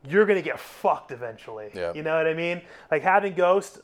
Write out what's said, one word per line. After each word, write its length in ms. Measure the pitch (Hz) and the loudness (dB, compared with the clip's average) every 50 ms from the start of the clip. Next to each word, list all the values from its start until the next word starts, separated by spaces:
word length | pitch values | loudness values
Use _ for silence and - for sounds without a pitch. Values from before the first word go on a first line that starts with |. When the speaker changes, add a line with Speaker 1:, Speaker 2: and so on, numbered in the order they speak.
| - 135 | -8 0
Speaker 1:
you're 160 | 156 202 214 | 2 2 4
gonna 160 | 196 233 190 | 4 2 -2
get 200 | 151 156 123 - | -2 -6 -8 -10
fucked 500 | - - - - - 196 156 - - - | -12 -18 -16 -4 -2 -2 -2 -2 -6 -16
eventually. 580 | 135 117 120 117 113 - - - 110 107 107 104 104 | -14 -12 -12 -12 -12 -14 -18 -16 -14 -14 -14 -12 -8
Speaker 2:
Yeah. 180 | 95 87 85 | -6 -6 -6
Speaker 1:
You 120 | - 151 156 | -6 -6 -4
know 120 | 156 160 | -2 -2
what 120 | 165 160 160 | 0 0 0
I 60 | 160 | -2
mean? 280 | 165 170 170 175 175 - - - - - _ | -2 -4 -6 -6 -8 -10 -18 -20 -20 -6 _
Like, 100 | 160 151 | -4 0
having 320 | 135 185 185 202 202 202 175 | 2 4 2 2 2 0 4
Ghost, 460 | 170 180 175 185 196 196 - - - | 6 6 6 6 4 2 -4 -18 -20